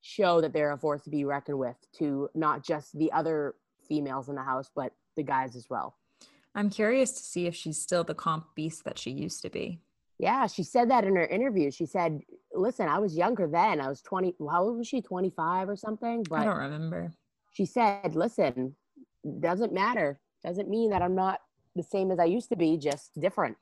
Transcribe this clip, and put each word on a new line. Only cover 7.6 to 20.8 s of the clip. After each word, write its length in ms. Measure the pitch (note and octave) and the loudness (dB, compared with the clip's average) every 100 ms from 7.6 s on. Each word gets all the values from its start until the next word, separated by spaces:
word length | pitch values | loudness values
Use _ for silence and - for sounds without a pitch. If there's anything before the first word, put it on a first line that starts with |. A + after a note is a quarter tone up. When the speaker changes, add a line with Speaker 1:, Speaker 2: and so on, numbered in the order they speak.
| - D3+ | -6 -6
Speaker 2:
still 240 | - F3+ | 0 0
the 100 | E3 | 0
comp 400 | D#3 - D#3+ D#3+ | -4 -2 -2 -4
beast 300 | - D#3 D#3+ | -6 -6 -6
that 140 | - - | -10 -8
she 120 | - | -8
used 320 | C3+ - - | -6 -6 -8
to 80 | - | -8
be. 300 | - - E3+ _ _ _ _ | -8 -6 -8 _ _ _ _
Speaker 1:
Yeah, 280 | F3+ A#3+ A3+ | 0 2 2
she 160 | - | 0
said 280 | E3+ B3 A#3+ | 0 4 6
that 140 | B3+ | 6
in 120 | G3 F#3+ | 6 4
her 100 | E3 | 4
interview. 440 | F#3+ C4 G3+ C#3+ | 2 2 2 2
She 160 | C3 E3 | 0 -4
said, 340 | F#3+ E3+ D3+ - - _ | 0 0 0 -8 -20 _
"Listen, 340 | F3 G3 B3+ F3+ | 0 0 2 0
I 100 | D#3+ | 2
was 180 | G#3 D#3 | 2 2
younger 300 | F3+ A#3 E3+ | 2 2 2
then. 320 | D#3+ G#3 D#3+ | 4 4 2
I 80 | C3+ | -2
was 140 | C3+ | -6
twenty, 320 | - F#3 F#3 F3+ D3 | -4 -2 0 -2 0
how 120 | E3+ | 2
old 140 | G3 A#3 | 2 0
was 80 | A#3 | -4
she? 140 | C4 | -4
Twenty-five 680 | - F#3 F#3 E3+ E3 F3+ F#3+ | -4 -2 -2 0 0 0 -2
or 80 | G3+ | -4
something?" 440 | A3 A3 A#3 A#3 | -6 -6 -4 -4
Speaker 2:
I 80 | F#3+ | -2
Speaker 1:
But 160 | D#3+ | 0
Speaker 2:
don't 140 | G#3+ F#3 | 0 0
remember. 540 | C#3 D3+ D#3+ E3+ E3+ - _ _ _ | -4 -4 -4 -4 -6 -10 _ _ _
Speaker 1:
she 100 | - | -2
said, 500 | F#3+ - A3+ G3+ G3 | -2 2 2 2 -2
"Listen, 600 | D#3 G#3 - D#3+ B2 B2+ C#3+ _ - - _ D#3 A#2+ | 0 0 2 0 0 -6 -6 _ -20 -20 _ -10 -4
doesn't 320 | E3 F#3 A3+ | 0 0 0
matter. 480 | F#3 G3+ A#3+ D#3 C#3+ _ _ | 0 0 2 0 -2 _ _
Doesn't 240 | - F3+ G3+ | -8 -6 -2
mean 220 | G#3+ | 0